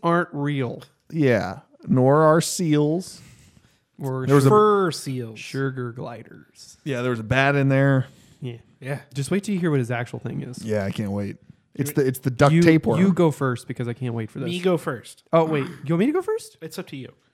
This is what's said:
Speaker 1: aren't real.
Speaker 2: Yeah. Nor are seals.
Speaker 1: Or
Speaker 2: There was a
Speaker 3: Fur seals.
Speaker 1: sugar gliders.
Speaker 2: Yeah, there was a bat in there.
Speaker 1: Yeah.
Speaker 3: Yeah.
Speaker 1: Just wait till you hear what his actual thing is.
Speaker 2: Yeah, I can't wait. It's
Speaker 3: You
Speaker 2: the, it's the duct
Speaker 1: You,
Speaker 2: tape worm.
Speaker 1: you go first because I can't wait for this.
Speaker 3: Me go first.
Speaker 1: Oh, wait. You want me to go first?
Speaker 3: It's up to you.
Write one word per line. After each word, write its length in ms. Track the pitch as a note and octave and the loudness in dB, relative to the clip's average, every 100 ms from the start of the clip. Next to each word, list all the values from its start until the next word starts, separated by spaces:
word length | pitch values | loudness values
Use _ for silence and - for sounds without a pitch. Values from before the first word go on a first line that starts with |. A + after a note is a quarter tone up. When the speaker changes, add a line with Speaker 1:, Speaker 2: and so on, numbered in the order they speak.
Speaker 1:
aren't 260 | E3+ E3+ E3+ | 0 0 0
real. 500 | D3 C#3+ C#3+ A#2+ - - _ _ | -4 -4 -2 -4 -6 -16 _ _
Speaker 2:
Yeah. 500 | E3 C3+ A2 F2+ F#2+ _ _ - | 0 2 2 0 -8 _ _ 0
Nor 340 | C3 B2+ D3 | 2 4 6
are 180 | D#3 D#3+ | 6 4
seals. 800 | - - E3+ D3 D3 E3 - - - - _ _ _ _ _ - | 2 -2 0 2 2 -2 -6 -18 -20 -20 _ _ _ _ _ -10
Speaker 1:
Or 240 | C#3 C3 B2+ | -6 -4 4
Speaker 2:
There 100 | C#3+ | 6
was 100 | C3+ | 8
a 40 | |
Speaker 3:
Fur 420 | G#3+ G#3+ G3+ F#3 | 6 6 4 0
seals. 480 | C#3+ - B2+ A2+ A2 | -4 -8 -8 -8 -12
Speaker 1:
sugar 520 | - C3+ C3+ C3 A#2+ | -10 -6 -6 -6 -10
gliders. 880 | A#2+ - A2+ A2+ - - _ - - | -10 -12 -14 -18 -20 -20 _ -20 -14
Speaker 2:
Yeah, 180 | D3+ B2 | -8 -4
there 100 | B2+ | -2
was 80 | A#2 | -4
a 40 | |
bat 320 | A2 B2+ C#3 C#3+ | -2 0 2 2
in 140 | C3+ | 2
there. 380 | C3+ C#3 C3+ C3 _ _ - | 4 4 2 0 _ _ -14
Speaker 1:
Yeah. 160 | C3 A#2 _ _ | -14 -14 _ _
Speaker 3:
Yeah. 200 | B2+ C#3 - | -10 -10 -10
Speaker 1:
Just 160 | C3+ C3+ | -8 -4
wait 120 | G3 | -4
till 100 | G3 F#3+ | -2 -2
you 40 | |
hear 120 | E3+ | 0
what 80 | C#3+ | 0
his 120 | A#2 | -2
actual 280 | B2 B2 A2+ | -4 -6 -8
thing 220 | A#2 C#3+ | -8 -8
is. 220 | B2 B2 | -10 -12
Speaker 2:
Yeah, 220 | A2+ G#2+ G2 | -4 -4 -4
I 60 | |
can't 200 | G2 G2+ | -6 -6
wait. 260 | G2+ G2+ - _ _ _ - | -4 -6 -10 _ _ _ -8
It's 140 | C#3+ | -4
Speaker 3:
You 40 | - | 0
Speaker 2:
the, 120 | C3 | 0
it's 120 | C3 | -2
the 120 | C3 | -4
duct 220 | A#2+ C#3+ | 2 4
Speaker 1:
You, 80 | D#3+ | 6
Speaker 2:
tape 240 | E3+ D#3+ - | 6 4 2
worm. 140 | D#3+ | 2
Speaker 1:
you 140 | F#3+ | 2
go 180 | F3+ E3 | 4 2
first 360 | - C3+ A#2+ - | 2 -2 -4 -8
because 200 | B2+ A#2+ | -8 -8
I 60 | |
can't 200 | A#2 B2+ | -6 -6
wait 160 | A#2 A2 | -6 -8
for 100 | - | -8
this. 80 | E3 | -6
Speaker 3:
Me 100 | F3 | -2
go 180 | F#3 F3 | 0 0
first. 460 | E3 A#2+ - - - | -2 -10 -12 -20 0
Speaker 1:
Oh, 120 | E3 D#3+ | 2 2
wait. 200 | D3+ C3 - C#3 | 0 -4 -8 -4
You 100 | E3+ | 0
want 40 | |
me 60 | A#3+ | 0
to 40 | |
go 100 | E4+ | 0
first? 360 | F4+ A4 - - | -2 -6 -8 -18
Speaker 3:
It's 160 | D#3+ - | -16 -14
up 80 | E3+ | -12
to 100 | C#3+ | -12
you. 160 | A#2+ - _ | -16 -18 _